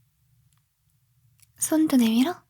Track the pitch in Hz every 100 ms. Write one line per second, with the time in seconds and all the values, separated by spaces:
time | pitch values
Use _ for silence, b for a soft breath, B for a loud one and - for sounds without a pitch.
0 | _ _ _ _ _ _ _ _ _ _
1 | _ _ _ _ _ - - 311 311 262
2 | 226 226 269 359